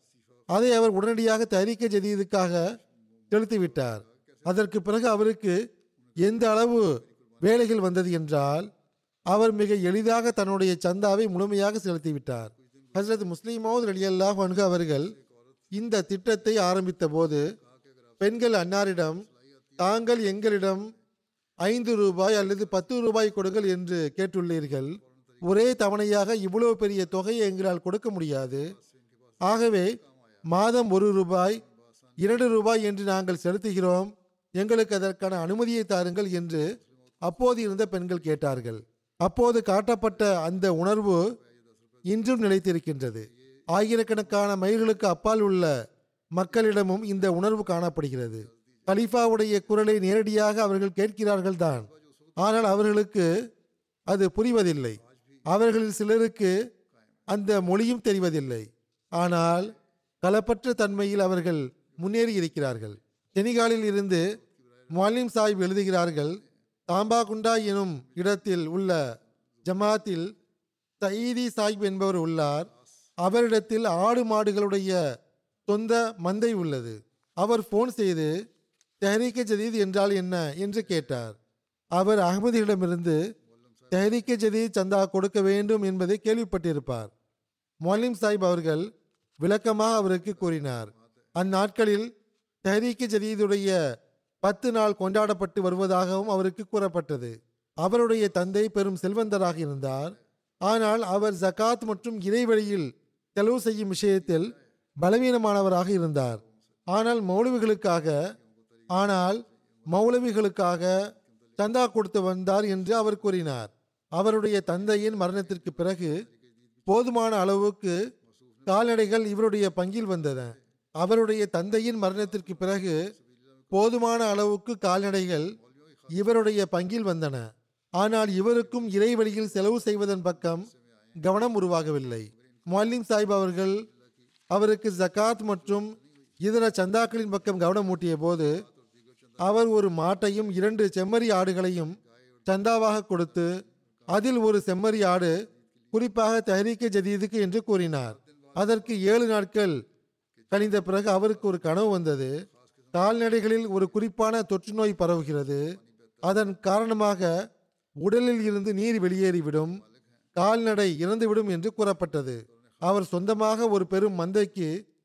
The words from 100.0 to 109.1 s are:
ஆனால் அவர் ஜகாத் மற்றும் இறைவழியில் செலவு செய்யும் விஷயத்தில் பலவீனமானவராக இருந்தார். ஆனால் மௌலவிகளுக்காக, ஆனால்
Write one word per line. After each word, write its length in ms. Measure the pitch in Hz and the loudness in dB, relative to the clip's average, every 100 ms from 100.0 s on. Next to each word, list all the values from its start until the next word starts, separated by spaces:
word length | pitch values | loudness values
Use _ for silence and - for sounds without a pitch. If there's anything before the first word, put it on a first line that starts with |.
| 160 208 _ _ _ - | -8 -12 _ _ _ -4
ஆனால் 440 | 190 226 214 226 | 0 2 2 0
அவர் 320 | 196 202 214 | 0 0 0
ஜகாத் 460 | 180 190 185 226 240 | 0 -2 0 0 0
மற்றும் 400 | 220 202 240 220 | -4 -6 -8 -6
இறைவழியில் 720 | 185 233 233 220 208 196 135 - _ _ _ | -2 0 2 2 0 -4 -4 -10 _ _ _
செலவு 260 | 202 214 254 | 0 2 2
செய்யும் 280 | 220 214 202 | 0 -2 -4
விஷயத்தில் 680 | 180 202 190 180 165 226 - _ _ _ 143 | -2 2 2 2 0 -2 -8 _ _ _ -2
பலவீனமானவராக 880 | 175 233 254 240 214 202 190 180 180 | 2 2 2 2 2 2 2 2 0
இருந்தார். 540 | 190 165 143 123 110 - _ _ _ | 0 0 -2 -2 -6 -14 _ _ _
ஆனால் 400 | - 202 226 233 | -4 0 0 0
மௌலவிகளுக்காக, 1120 | 185 190 254 247 214 214 208 170 156 147 185 220 _ _ _ _ 113 | 0 0 2 2 0 0 0 0 0 -2 -2 -8 _ _ _ _ -4
ஆனால் 600 | 185 202 | 0 2